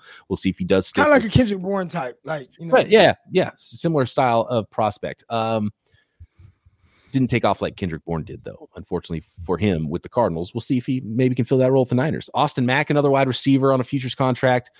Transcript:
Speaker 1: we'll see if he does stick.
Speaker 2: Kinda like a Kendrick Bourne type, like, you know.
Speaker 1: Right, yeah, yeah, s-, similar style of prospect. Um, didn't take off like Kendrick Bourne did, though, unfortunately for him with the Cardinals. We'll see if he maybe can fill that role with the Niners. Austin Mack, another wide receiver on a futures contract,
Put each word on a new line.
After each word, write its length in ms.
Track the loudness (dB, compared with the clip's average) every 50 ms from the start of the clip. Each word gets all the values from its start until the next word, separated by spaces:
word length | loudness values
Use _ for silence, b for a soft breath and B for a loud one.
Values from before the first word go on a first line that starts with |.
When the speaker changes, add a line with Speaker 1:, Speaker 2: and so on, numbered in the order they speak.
| B B B B B
Speaker 1:
we'll 80 | -8 -6
see 140 | -4 -2 -4
if 80 | -4
he 80 | -4 0
does 200 | 0 2 2 2
stick. 160 | 0 0 0
Speaker 2:
Kinda 160 | 4 4 4
like 60 | 4 2
a 60 | 2
Kendrick 320 | 2 2 2 2 -2 -4
Bourne 260 | -6 -4 -4 -4 -4
type, 320 | -6 -6 -6 -8 -8 -10 _ _
like, 240 | -8 -8 -8 -10 -14 _ -16
you 60 | -4
know. 80 | 0 2
Speaker 1:
Right, 160 | 2 4 4
yeah, 240 | 6 6 6 6 4 0 _ -4
yeah, 200 | -2 0 0 0 -4
s-, 260 | -12 -18 -18 -10 -4
similar 260 | -2 0 0 0 0
style 360 | 0 0 0 2 2 2 2 0 0
of 200 | -2 -2 -4 -4
prospect. 540 | -4 -2 -2 -2 -2 -4 -8 -10 -10 -12 -10 -6
Um, 420 | -4 -4 -2 -2 -2 -2 -2 -4 -6 _ _ _ _ _ _ _ _ _ -20 -20 _ _ -20 -20 _ _ _ _ _ _ _ _ _ _ _ _ -2
didn't 160 | 0 0 0
take 160 | 0 0 2
off 160 | 0 0 0
like 160 | -2 -6 -4
Kendrick 260 | -6 -6 -6 -6 -8 -6
Bourne 220 | -6 -6 -6 -6
did, 180 | -8 -12 -14 -14
though, 240 | -16 -16 -16 -20 -20 _
unfortunately 480 | -20 -10 -8 -6 -6 -6 -6 -10 -10 -10 _ _ -12 -4
for 120 | -4 -2
him 300 | 0 2 2 2 0 -2
with 160 | -4 -6 -8 -8
the 60 | -4
Cardinals. 440 | 0 0 0 0 0 -4 -6 -6 -8
We'll 60 | -8
see 180 | -4 -2 -2
if 80 | -2 -2
he 160 | -2 -4 -4 -6
maybe 300 | -4 -2 0 0 2 2
can 100 | 0 0
fill 140 | 0 2 2
that 120 | 4 4
role 120 | 4 2 2
with 60 | 2
the 60 | 0
Niners. 340 | 0 0 -2 -4 -6 -8 -4 -2
Austin 320 | 0 0 0 0 -2 0
Mack, 240 | 0 0 0 0 0
another 200 | 0 2 2 4
wide 200 | 4 2 2 2
receiver 420 | 0 0 2 2 4 4 4 4
on 80 | 2 2
a 60 | 0
futures 280 | -2 -4 -6 -6 -6 -4
contract, 580 | -2 0 0 0 2 2 2 2 0 -2 -6 b